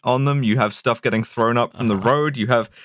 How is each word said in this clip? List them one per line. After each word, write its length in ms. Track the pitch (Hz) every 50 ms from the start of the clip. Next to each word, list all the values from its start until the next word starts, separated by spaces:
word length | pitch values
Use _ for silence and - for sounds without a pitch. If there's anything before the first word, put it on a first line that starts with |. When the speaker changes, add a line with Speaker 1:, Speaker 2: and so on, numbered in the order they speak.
| -
Speaker 1:
on 180 | 120 123 127 139
them. 200 | 143 143 143 127
You 120 | 107 107 127
have 140 | 110 107 -
stuff 280 | - - 127 117 -
getting 240 | - 123 110 110 110
thrown 320 | - - - 113 117 120 120
up 160 | 117 - -
from 140 | - 123 113
the 80 | 104 95
Speaker 2:
Uh-huh. 120 | 98 117
Speaker 1:
road. 280 | 135 147 151 151 139 127
You 100 | 104 117
have, 220 | 127 117 110 - _ -